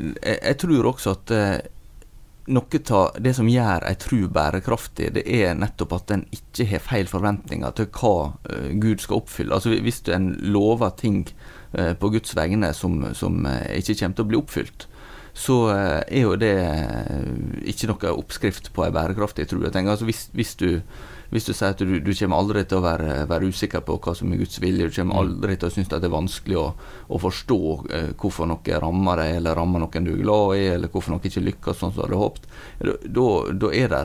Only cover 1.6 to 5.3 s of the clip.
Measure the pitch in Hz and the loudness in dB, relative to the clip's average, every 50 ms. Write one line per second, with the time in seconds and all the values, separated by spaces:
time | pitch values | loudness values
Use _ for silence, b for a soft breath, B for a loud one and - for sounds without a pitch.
1.6 | - - - - - - - - - - - - - - - - - - 131 123 | -4 -6 -12 -18 -18 -20 -20 -20 -20 -20 -20 -20 -20 -20 -20 -12 -4 2 2 2
2.6 | - - - 151 139 - 117 98 92 - - - 113 127 127 131 107 113 120 127 | 2 2 -2 -2 0 4 4 6 6 4 2 0 0 2 2 4 4 6 6 6
3.6 | 117 107 92 85 - - 92 - - - 135 113 92 90 90 80 76 76 92 95 | 4 4 2 2 0 -2 -2 -2 -2 0 2 2 2 2 2 2 2 2 0 0
4.6 | - 131 117 - - - - - - - - - - - | 0 0 -2 -2 -4 -6 -6 -4 -2 -2 -2 -2 -2 0